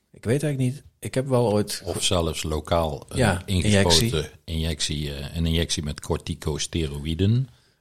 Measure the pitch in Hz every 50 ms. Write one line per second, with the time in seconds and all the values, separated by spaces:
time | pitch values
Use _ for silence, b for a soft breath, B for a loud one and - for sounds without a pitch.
0 | b _ - - - 101 123 151 151 151 143 131 131 123 139 147 - - _ _
1 | - 104 - 131 135 139 127 120 123 107 104 104 101 - - - - 92 80 85
2 | - - 95 87 82 80 78 - - 80 78 76 - - 87 85 80 76 71 -
3 | - - - 123 120 104 92 90 - - 98 90 - 107 104 98 98 87 85 82
4 | - - 82 78 73 - - - _ - 80 80 80 82 80 - - - 78 73
5 | 76 71 71 69 71 69 76 82 82 82 80 85 82 - - 85 76 73 73 -
6 | - - 82 73 - - 78 - - 80 71 69 - - - 85 80 69 71 73
7 | 71 80 82 82 95 104 117 127 131 - b b b b b b